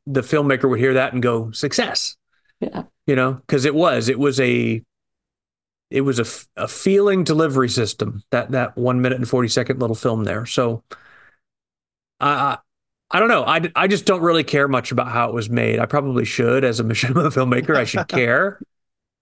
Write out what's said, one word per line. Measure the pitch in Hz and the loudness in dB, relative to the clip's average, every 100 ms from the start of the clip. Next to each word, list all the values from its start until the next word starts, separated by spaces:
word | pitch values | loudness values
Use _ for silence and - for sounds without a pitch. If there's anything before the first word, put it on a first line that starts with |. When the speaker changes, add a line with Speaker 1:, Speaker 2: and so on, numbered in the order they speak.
| - | -4
Speaker 1:
the | 135 | -2
filmmaker | - 156 143 131 135 | 0 0 2 2 2
would | 120 | 2
hear | 131 | 2
that | 131 131 | 2 0
and | 127 | 0
go, | 120 117 113 | 0 0 -4
"Success." | - 147 - 226 - - - _ _ _ - | -6 -4 -2 -2 -4 -6 -12 _ _ _ -10
Speaker 2:
Yeah. | - - - _ - | -8 -8 -14 _ 0
Speaker 1:
You | 131 | 2
know, | 131 131 - | 2 -2 -2
'cause | 143 | 0
it | 139 | 2
was, | 147 170 123 113 | 2 2 2 0
it | 113 | 2
was | 143 127 | 0 2
a, | 123 123 117 113 - _ _ _ _ _ _ _ _ _ - | 2 2 0 -4 -8 _ _ _ _ _ _ _ _ _ -6
it | 135 | -2
was | 139 120 | 0 0
a | |
f-, | 113 - - | -2 -6 -12
a | - - | -8 -8
feeling | - 190 196 202 190 | -2 2 4 4 2
delivery | 156 156 160 135 123 | 2 2 2 2 0
system, | 123 107 - 110 107 - | 0 -2 -4 -6 -8 -4
that, | 120 113 | -4 -2
that | 131 123 - | -2 -2 -2
one | 123 123 | 0 2
minute | 127 127 | 0 0
and | 120 | -2
forty | 127 120 | 0 0
second | 131 120 131 | 0 -2 -2
little | 120 110 | -2 -2
film | 123 110 | -2 0
there. | 101 104 | -2 -4
So | 117 - 120 113 - - - - - _ _ _ _ _ _ _ _ - | -4 -2 -2 -2 -10 -20 -20 -20 -20 _ _ _ _ _ _ _ _ -4
I, | 143 | 0
I, | 143 139 - _ _ _ _ - | 0 0 -4 _ _ _ _ -2
I | 175 | 2
don't | 226 | 4
know. | 202 | 2
I, | 117 165 165 | 2 0 0
I | - 185 | 0 2
just | 196 | 2
don't | - 185 | 0 2
really | 170 165 | 2 2
care | 147 147 143 | 2 2 2
much | 127 - | 0 -2
about | 123 120 | -2 -2
how | 117 117 | 0 -2
it | |
was | 117 107 | -2 -2
made. | 120 113 113 | 0 0 0
I | 117 | 0
probably | 147 139 123 117 | -2 -2 -2 -2
should, | - 117 131 | 0 0 2
as | 131 117 | 0 0
a | |
<laughs> | |
machinima | 113 110 123 131 151 | -2 -2 0 0 0
filmmaker, | 131 127 120 - 147 | 0 0 0 0 0
I | |
should | 120 190 - | 0 -4 -2
Speaker 2:
<laughs> | |
Speaker 1:
care. | 139 120 131 196 202 - _ _ _ _ _ | 0 0 0 0 -6 -18 _ _ _ _ _